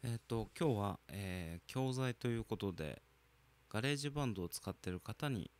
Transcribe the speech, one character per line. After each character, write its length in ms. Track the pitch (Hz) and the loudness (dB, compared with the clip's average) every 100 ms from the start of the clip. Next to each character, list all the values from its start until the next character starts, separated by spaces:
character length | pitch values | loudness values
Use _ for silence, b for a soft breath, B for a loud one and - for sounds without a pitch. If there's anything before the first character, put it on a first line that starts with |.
| 123 | -2
え 20 | 117 | -4
っ 40 | - | -2
と、 200 | 117 110 - | -2 -2 2
今 180 | 165 | 4
日 20 | 107 | 6
は、 240 | 101 - - | 2 -2 -6
え 500 | 98 98 92 82 85 | -4 -2 -2 -4 -6
ー、 40 | - | -4
教 260 | 131 131 | 0 0
材 220 | 131 127 | 2 0
と 140 | 117 123 | 0 0
い 80 | 117 | 0
う 80 | |
こ 120 | 110 107 | -2 0
と 160 | 101 | 0
で、 300 | 82 78 - - - _ _ - - - | 0 -4 -4 -12 -20 _ _ -20 -20 -4
ガ 120 | 107 | 0
レ 140 | 131 | 2
ー 20 | 143 | 2
ジ 140 | 143 | 0
バ 160 | 143 135 | 0 0
ン 60 | |
ド 120 | 98 | 2
を 40 | 87 | -2
使 220 | - - | -2 -6
っ 20 | |
て 160 | - - | -4 -2
る 120 | 90 | -4
方 280 | - 107 147 | -4 -4 -2
に 220 | 117 - - | 0 -4 -10